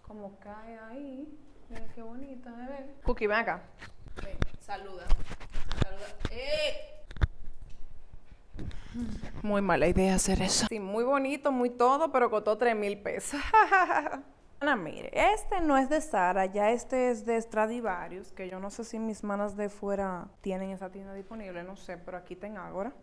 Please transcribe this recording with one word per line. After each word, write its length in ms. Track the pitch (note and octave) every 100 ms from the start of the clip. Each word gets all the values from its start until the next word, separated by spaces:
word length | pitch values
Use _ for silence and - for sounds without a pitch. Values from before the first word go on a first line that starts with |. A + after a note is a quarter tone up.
cómo 340 | - G#3+ G3+ G3+
cae 400 | G#3 G#3 A3+ A3+
ahí. 580 | A3 B3 C#4+ C4 D4+ D4 - - -
Mira 180 | A#3 -
qué 80 | -
bonito, 460 | A3+ A#3+ C#4 B3+ B3
¿eh? 480 | A#3 B3 C#4 C4 -
Cookie, 240 | - A#3+ G#3+
ven 120 | G#3+
acá. 220 | A3 E3+ - - - - - -
Ven, 140 | - - - -
saluda. 440 | - G3 G3 F#3 E3+ - - - - - - -
Saluda. 240 | - - - - -
¡Eh! 640 | A#3 C4+ G3+ - G3 - - - - - - - - - - - - - - - - - - - - - A#3 A#3 G#3+ - -
Muy 180 | G#3+ G3+
mala 260 | G3 E3 D3+
idea 280 | F3+ F#3+ F#3+
hacer 260 | - F#3
eso. 240 | F3+ - A3
Sí, 120 | A3+
muy 240 | F#3+ G#3
bonito, 480 | A#3+ C#4 C4+ D4 C#4+
muy 180 | B3+ B3
todo, 420 | B3 A#3+ C#4 D#4+
pero 200 | C4+ A#3+
costó 260 | G#3+ G#3 G#3+
tres 180 | A#3+ A3
mil 220 | G#3 G3+
pesos. 420 | - - - C#4+ -
<laughs> 1120 | G#4+ F#4+ F#4+ F4+ E4+ D4 C4+ - - - -
Ana, 160 | C#4+ B3+
mire, 360 | D#3+ - -
este 480 | - E4 G#4+ - F#4+
no 160 | E4 C4+
es 100 | C4
de 140 | D4+
Zara, 460 | D4+ G#3+ F3+ F#3 F#3+
ya 240 | G3+ G#3
este 400 | A#3 - C4 B3
es 160 | A#3 G#3+
de 120 | A3+
Stradivarius, 920 | A3+ G#3+ A3 A#3+ A3+ F3+ E3+ F3 G3
que 180 | - F#3
yo 100 | F#3
no 120 | G3
sé 120 | - A3
si 120 | A3
mis 260 | A3 G#3
manas 320 | G#3 G3+ G#3 G3
de 140 | G#3
fuera 600 | G3+ G3+ G3 G3 F3+ - -
tienen 300 | - F#3 F#3+
esa 180 | F#3+ F#3+
tienda 240 | G3 G3
disponible, 480 | G3 G3 A3+ G3+ F3
no 140 | F3 G3
sé, 240 | - F3
pero 180 | E3+ F3+
aquí 160 | F3
está 140 | F3+ G3+
en 100 | G#3+
Ágora. 340 | E3+ E3+ G#3 -